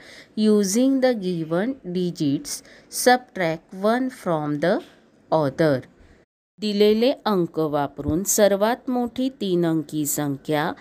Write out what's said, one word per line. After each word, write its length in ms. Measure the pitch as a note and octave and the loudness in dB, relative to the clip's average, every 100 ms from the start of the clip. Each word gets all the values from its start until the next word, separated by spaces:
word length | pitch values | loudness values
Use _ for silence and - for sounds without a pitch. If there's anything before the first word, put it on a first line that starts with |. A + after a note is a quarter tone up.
| - - - | -16 -20 -14
Using 680 | - G#3+ G#3+ G3+ G#3 C4 C4+ | -2 2 4 2 2 2 2
the 120 | B3+ | 2
given 640 | A#3+ F#3 F3 D#3+ E3 A3+ C4 F3+ | 0 -2 -4 -2 -2 -2 -6 -6
digits, 720 | F3+ F3+ E3+ D3 C#3+ - - - - - | -4 -4 -2 -2 -2 -4 -12 -14 -20 -14
subtract 800 | - - B3 - - E3+ D#3+ - F#3+ | -2 2 2 0 -6 -4 -4 -10 -4
one 340 | G3+ A#3+ C4 | 0 0 -2
from 500 | - F#3 D#3+ D3+ D3 | -6 -4 -2 -2 -2
the 220 | E3 A#3 - - _ _ _ | 0 -2 -4 -18 _ _ _
ऑदर. 480 | D#3+ C#3+ C3 D#3+ C3 - _ - - _ _ _ _ | 0 0 0 0 0 -4 _ -20 -20 _ _ _ _
दिलेले 520 | G#3+ G3+ G#3 G#3+ A#3+ D4 G#3+ | -6 2 4 4 2 0 0
अंक 340 | G3 E3+ - | 0 0 -2
वापरून 640 | D#3 D3 C#3+ - D3 D#3 | -2 -2 -4 -4 -4 -2
सर्वात 680 | G3+ - G3+ G3 G#3+ B3 - | 0 2 4 4 0 -2 -4
मोठी 400 | B3 A#3+ A#3+ C4 | -4 -4 -4 -6
तीन 360 | C4 G3+ F3 E3+ | -4 -2 0 0
अंकी 400 | D#3+ D3 D3+ C#3+ | 0 -4 -4 -4
संख्या 680 | - D3 C#3 - D3+ D#3+ - | -4 -4 -6 -2 -2 -2 -6